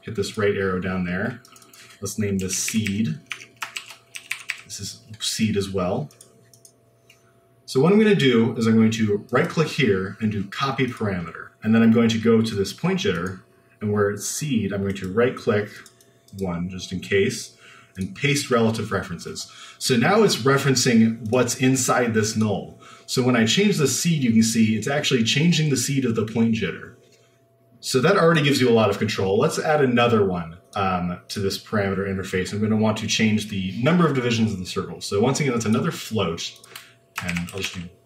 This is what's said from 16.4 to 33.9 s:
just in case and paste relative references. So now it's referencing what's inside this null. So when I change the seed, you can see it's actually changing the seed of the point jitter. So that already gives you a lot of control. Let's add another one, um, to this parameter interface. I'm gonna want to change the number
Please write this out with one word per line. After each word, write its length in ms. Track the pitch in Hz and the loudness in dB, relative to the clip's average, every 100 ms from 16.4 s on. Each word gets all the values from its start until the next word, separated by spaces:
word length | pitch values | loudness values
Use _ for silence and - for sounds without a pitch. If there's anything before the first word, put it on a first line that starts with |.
| 95 85 87 | -6 -4 -6
just 240 | 92 - | -8 -8
in 80 | 92 | -8
case 560 | - 101 110 127 - _ - - - - | -2 0 0 -2 -12 _ -20 -20 -20 -10
and 180 | 95 | -10
paste 340 | - 143 143 - | -4 -2 -2 0
relative 440 | 120 113 110 98 | 2 2 0 -4
references. 580 | 98 - 85 - - - - - - | -4 -6 -10 -12 -12 -14 -16 -20 -10
So 160 | - 123 | 0 2
now 260 | 143 202 | 4 4
it's 140 | 208 - | 4 4
referencing 920 | 120 135 139 127 135 113 113 113 110 | 2 2 2 2 4 6 4 2 0
what's 260 | 123 117 - | 0 2 2
inside 580 | 131 131 - 123 120 | 2 2 2 2 2
this 220 | 107 107 110 | 0 0 0
null. 420 | 107 90 - - - - - | 0 0 -6 -16 -20 -20 -6
So 180 | - | 0
when 100 | 123 | 2
I 100 | 120 | 4
change 340 | 110 - 208 156 | 2 4 2 4
the 100 | 135 | 2
seed, 340 | - 170 160 | 0 0 0
you 80 | 123 | 4
can 140 | 110 | 4
see 320 | 113 117 110 110 | 4 4 2 2
it's 100 | - | -2
actually 380 | 147 - 131 | -2 0 0
changing 460 | 113 143 165 156 151 | 2 2 4 4 2
the 60 | 127 | 0
seed 280 | - 139 | 0 0
of 100 | 127 | 0
the 100 | 113 | -2
point 300 | 110 117 113 | -2 0 2
jitter. 400 | 107 92 - - - _ _ _ _ _ _ _ _ | 2 -2 -6 -14 -20 _ _ _ _ _ _ _ _
So 200 | - 131 | -4 0
that 140 | 156 202 | 2 4
already 260 | 165 165 | 4 4
gives 180 | 143 120 | 2 2
you 100 | 123 | 4
a 0 | |
lot 180 | 113 107 | 4 4
of 120 | 98 | 2
control. 360 | 110 - 95 101 | -2 -2 0 2
Let's 220 | 147 185 | 2 0
add 240 | 165 151 | 0 2
another 420 | 131 120 120 110 | 2 4 4 4
one, 340 | 98 87 82 82 _ - | 2 -2 -8 -14 _ -4
um, 420 | 95 92 87 87 - | -2 -2 -4 -8 -10
to 140 | - | -6
this 200 | 98 - | -4 -6
parameter 460 | - 110 98 95 98 | -4 -2 0 -2 -2
interface. 460 | 95 92 92 - | -4 -4 -4 -4
I'm 100 | 101 | -2
gonna 140 | 107 110 | 0 2
want 220 | 110 107 | 0 0
to 100 | - | -2
change 400 | - 110 107 - | 0 2 0 -2
the 340 | 98 92 120 | -6 -6 -2
number 240 | 131 | 2